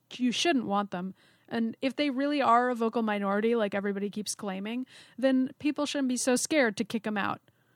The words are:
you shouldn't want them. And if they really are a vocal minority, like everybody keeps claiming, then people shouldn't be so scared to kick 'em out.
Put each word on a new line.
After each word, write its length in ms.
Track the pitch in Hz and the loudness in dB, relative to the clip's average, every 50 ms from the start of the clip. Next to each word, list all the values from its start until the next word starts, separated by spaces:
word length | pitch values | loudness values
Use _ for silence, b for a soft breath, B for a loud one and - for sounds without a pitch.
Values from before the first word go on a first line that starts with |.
| _ _ | _ _
you 200 | - - 247 247 | -6 0 0 0
shouldn't 340 | 208 - - 349 330 254 214 | 2 2 2 2 2 2 0
want 240 | 202 202 202 202 196 | 2 0 0 0 -2
them. 240 | - 180 180 185 185 - _ _ _ _ _ _ | -4 -6 -6 -8 -10 -14 _ _ _ _ _ _
And 280 | - 233 226 226 - - | -2 -2 -2 -2 -2 -2
if 140 | - 269 233 | -4 -4 -2
they 120 | - 294 294 | 0 -2 -2
really 300 | 247 254 277 285 294 294 | 0 0 0 0 0 2
are 300 | 247 226 233 240 247 247 | 4 4 6 6 4 2
a 40 | 247 | 0
vocal 280 | 226 233 226 - 240 | 0 -2 0 0 0
minority, 520 | 226 214 208 202 202 196 196 208 214 226 240 | 0 0 0 0 0 0 0 2 2 2 2
like 200 | 233 214 202 202 | 2 0 0 0
everybody 340 | 202 196 208 196 196 202 202 | -2 -2 -2 -2 -2 -4 -4
keeps 240 | 185 208 202 - - | -6 -6 -8 -8 -8
claiming, 520 | - - 202 190 190 196 214 233 254 254 b b b b b b b | -8 -8 -8 -6 -6 -8 -6 -6 -8 -8 b b b b b b b
then 320 | 233 269 262 262 262 262 - - | 2 4 4 4 2 0 -4 -4
people 260 | - 302 285 - 294 | -4 -2 -2 0 -4
shouldn't 220 | - - 294 269 247 | -2 -2 -2 0 0
be 80 | 254 | -2
so 180 | 240 - 269 247 | 0 2 2 2
scared 400 | 254 - - 320 302 254 220 202 - | 2 2 2 2 4 4 4 2 -2
to 60 | 226 | -6
kick 220 | - - 226 - | -4 -4 -4 -4
'em 120 | 220 214 202 | -4 -4 -2
out. 220 | 190 208 - - _ _ _ _ _ _ _ | -2 -2 -4 -6 _ _ _ _ _ _ _